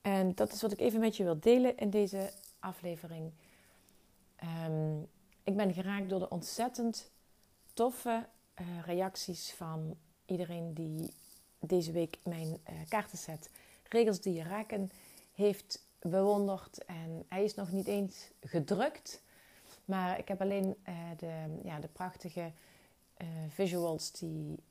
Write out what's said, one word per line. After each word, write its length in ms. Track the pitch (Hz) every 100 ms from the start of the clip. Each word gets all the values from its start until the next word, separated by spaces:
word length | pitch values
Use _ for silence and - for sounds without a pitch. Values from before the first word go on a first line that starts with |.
En 340 | 202 196 185 180
dat 180 | 214
is 80 | -
wat 100 | 220
ik 80 | 208
even 200 | 240 220
met 180 | 220 208
je 60 |
wil 160 | 180 160
delen 380 | 220 247 247 -
in 120 | 208
deze 420 | 208 196 196 196 - - -
aflevering. 720 | 190 185 175 165 165 165 160 160 - - - - _ - _ _ _ -
Ehm, 640 | 170 165 160 156 156 151 - _ _ _
ik 120 | - 196
ben 180 | 196
geraakt 360 | 175 185 202 190
door 100 | 190
de 100 | 185
ontzettend 840 | 175 - - 240 247 233 220 - _ _ _ _ _ -
toffe, 520 | - 240 247 240 226 233 _ _
eh, 120 | - 175 175 170
reacties 680 | 175 190 185 - 165 -
van 460 | - 165 160 160 160 _ _ -
iedereen 480 | 180 175 170 170
die 380 | 160 160 156 165 - - - _ _
deze 320 | 156 180 165
week 260 | 170 165 -
mijn, 340 | - 165 160 160
eh, 120 | - 160 160
kaartenset 640 | 214 202 - - - - - - -
Regels 380 | - 233 220 190
die 120 | 196
je 100 | 170
raken 480 | 160 202 214 208 190 - - - -
heeft 540 | - 208 196 - - _ _
bewonderd. 840 | 170 185 196 202 196 190 - - -
En 400 | 170 165 165 170
hij 160 | 185
is 120 | 208 202
nog 160 | 185
niet 160 | 190 190
eens 440 | 202 196 - - -
gedrukt. 800 | - 170 139 190 277 - - - _ - - - - - -
Maar 340 | 190 180 185
ik 80 | -
heb 140 | 190
alleen, 340 | 196 202 190 196
eh, 120 | - 170 170 165
de, 420 | 170 160 156 160
ja, 160 | - 151
de 80 | 160
prachtige, 640 | - 185 - 175 180 165 160 - - - _ _ _
eh, 100 | 170 165 156
visuals 600 | 143 196 175 170 156 -
die 480 | - 170 156 151 156 _